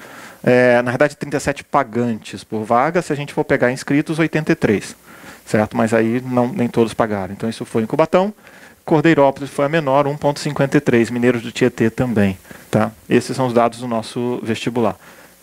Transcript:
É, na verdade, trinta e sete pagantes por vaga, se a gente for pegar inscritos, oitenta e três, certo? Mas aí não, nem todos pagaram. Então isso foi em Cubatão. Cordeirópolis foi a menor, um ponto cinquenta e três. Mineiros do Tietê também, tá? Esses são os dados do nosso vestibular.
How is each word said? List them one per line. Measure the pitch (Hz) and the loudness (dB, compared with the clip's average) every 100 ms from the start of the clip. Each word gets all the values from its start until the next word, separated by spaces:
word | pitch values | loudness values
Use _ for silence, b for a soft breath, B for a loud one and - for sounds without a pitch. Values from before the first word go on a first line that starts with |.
| B B B B | B B B B
É, | - 127 127 120 | 2 4 6 4
na | 123 | 2
verdade, | 123 147 143 | 0 0 0
trinta | 147 143 | -8 -4
e | |
sete | 151 139 | -4 -6
pagantes | - 147 127 113 120 110 - 101 | -2 -2 0 -2 -2 -4 -8 -16
por | - 110 | -10 -8
vaga, | 107 117 143 175 | 0 0 2 -2
se | 165 | -2
a | 139 | -4
gente | 143 | -4
for | - | -6
pegar | 147 139 123 | -2 2 2
inscritos, | 131 - 143 156 156 | -2 0 0 0 -2
oitenta | 160 156 156 | -2 0 -2
e | 165 | 0
três, | 131 107 - - B B B B - | 2 0 -2 -14 B B B B -4
certo? | 113 107 123 | 0 0 0
Mas | 113 | 0
aí | 113 113 120 127 | 2 2 -2 -2
não, | 123 123 | 0 0
nem | - 120 | 0 -2
todos | - 113 | 0 0
pagaram. | - 117 104 95 | 0 -2 -2 -6
Então | 101 113 | -6 -8
isso | 110 120 | -8 -6
foi | 120 | -4
em | 110 | -2
Cubatão. | 143 160 180 196 - B B B B - | 0 2 2 0 -4 B B B B 0
Cordeirópolis | 160 165 151 139 135 139 | 2 4 6 4 2 -6
foi | - 143 | -4 0
a | |
menor, | 165 143 139 143 | 0 2 2 2
um | 147 | 0
ponto | 147 147 | -2 -2
cinquenta | 156 143 139 147 | -4 -2 0 2
e | |
três. | - 120 113 | 2 2 2
Mineiros | 120 120 120 | 2 2 0
do | 117 | -4
Tietê | - 127 - 113 | -2 0 2 -2
também, | - 127 110 101 92 B B B | 0 -2 2 0 -2 B B B
tá? | 110 107 - - | -2 0 -4 -2
Esses | 123 - 123 | 0 0 -2
são | 131 | 0
os | |
dados | 117 117 120 | 2 2 -2
do | 123 | -6
nosso | 113 110 - 120 123 | -6 -6 -6 -4 -4
vestibular. | 110 110 - 120 110 92 B B B B | -6 -6 -4 -2 -2 -4 B B B B